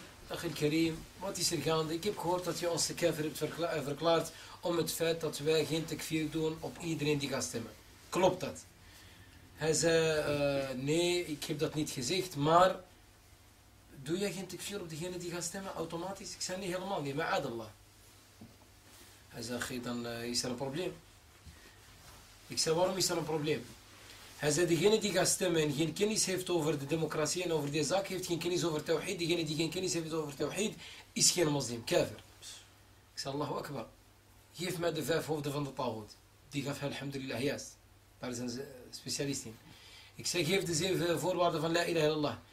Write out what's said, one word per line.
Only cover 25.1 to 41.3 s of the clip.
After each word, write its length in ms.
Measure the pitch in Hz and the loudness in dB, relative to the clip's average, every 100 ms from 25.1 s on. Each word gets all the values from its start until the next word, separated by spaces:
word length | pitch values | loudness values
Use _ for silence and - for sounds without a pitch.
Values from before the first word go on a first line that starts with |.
gaat 160 | 180 165 | 2 2
stemmen 340 | - 185 160 | 2 2 4
en 120 | 151 | 2
geen 200 | 143 160 | 2 0
kennis 320 | - 208 220 - | 2 2 2 0
heeft 240 | 185 180 | 0 0
over 300 | 170 151 143 | 2 2 0
de 60 | 139 | 0
democratie 580 | 165 156 156 147 180 | 0 0 0 0 0
en 80 | 175 | 0
over 200 | 156 143 | 0 0
deze 160 | 156 135 | 0 2
zaak, 200 | 185 196 | 2 0
heeft 180 | 185 - | -4 -2
geen 140 | 165 | -2
kennis 240 | 175 175 | 0 0
over 200 | 165 151 | 2 0
tawhid. 360 | 156 156 160 185 | 2 0 0 -2
Degene 260 | 165 175 151 | 0 2 0
die 100 | 156 | 0
geen 140 | 160 | -2
kennis 240 | 175 185 | 0 -2
heeft 200 | 170 160 | -2 -2
over 220 | 160 147 - | -2 -4 -4
tawhid, 400 | 143 170 214 156 - - - | -4 0 -2 -4 -12 -16 -10
is 180 | - - | 2 4
geen 200 | 180 156 | 6 4
moslim, 320 | 143 113 120 | 4 0 -4
kafir." 320 | - 170 - - - - - - - - - - - | 0 2 2 -2 -16 -18 -18 -16 -20 -20 -20 -20 -14
Ik 60 | - | -10
zei, 140 | 139 | -6
"Allahu 200 | 139 131 | -4 -2
Akbar. 320 | - - 135 110 - - - - - - | -4 -6 -8 -10 -14 -20 -20 -20 -20 -20
Geef 240 | - 180 160 | -6 -4 0
mij 160 | 170 | 0
de 100 | 156 | 0
vijf 220 | 135 160 - | 0 0 0
hoofden 260 | 156 143 | -2 -2
van 120 | 143 | -2
de 100 | 135 | -4
tagoot." 420 | - 123 110 104 - - - - | -2 -4 -4 -8 -16 -20 -20 -8
Die 140 | 143 | -6
gaf 160 | 135 139 | -4 -4
hij, 100 | 143 | -4
alhamdulillah, 520 | - 139 135 135 120 | -4 -6 -6 -6 -2
juist. 360 | 139 113 - - - - - - | -2 -2 -6 -16 -20 -20 -20 -10
Daar 140 | 123 | -8
zijn 160 | 120 123 | -6 -6
ze, 120 | 120 | -6
eh, 60 | 143 - - | -10 -14 -14
specialisten 600 | - - 120 139 135 113 | -12 -6 -2 -2 -4 -8
in. 80 | 110 - - - - - - | -14 -18 -20 -20 -20 -18 -8
Ik 120 | - | -2
zei, 180 | 175 156 | 0 2
"Geef 180 | 190 | 2
de 100 | 165 | 2
zeven 460 | 156 190 160 170 156 | 0 2 2 2 2
voorwaarden 420 | 160 | 2